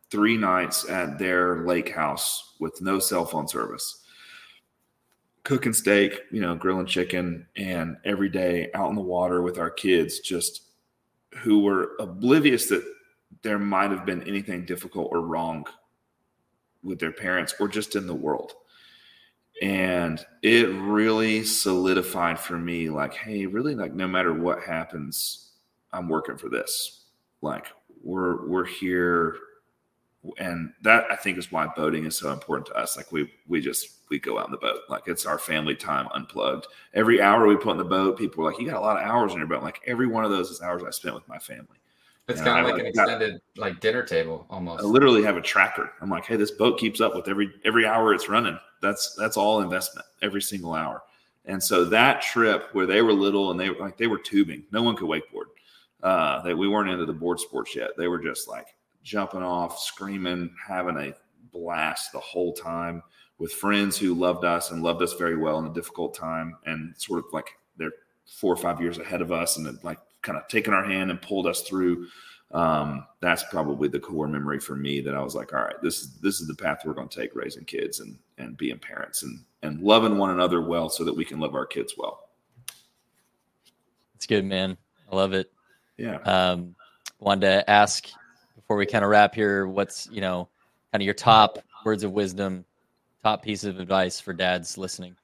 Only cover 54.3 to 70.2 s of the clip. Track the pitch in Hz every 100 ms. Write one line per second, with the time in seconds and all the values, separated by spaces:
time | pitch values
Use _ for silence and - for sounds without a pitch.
54.3 | 101 90 73 - 107 117 101 85 78 -
55.3 | - - _ _ - _ _ 92 92 76
56.3 | 65 87 82 98 104 101 90 80 78 85
57.3 | 85 - 67 - - 57 - 87 87 78
58.3 | - - 58 - _ _ _ - 107 95
59.3 | 95 90 90 85 - - - 98 98 92
60.3 | 87 87 - - 92 87 80 71 - _
61.3 | _ _ 87 85 85 78 - - 67 -
62.3 | 87 90 76 82 85 85 85 - _ _
63.3 | - 82 - 101 104 101 92 95 85 90
64.3 | 87 87 85 - 82 85 85 87 - 85
65.3 | 82 78 78 80 82 - - 80 - 80
66.3 | 80 82 80 78 78 80 82 - 87 -
67.3 | 78 - - _ - 80 - _ _ _
68.3 | - 98 90 87 85 85 85 - 87 85
69.3 | 85 85 - 76 60 87 80 _ _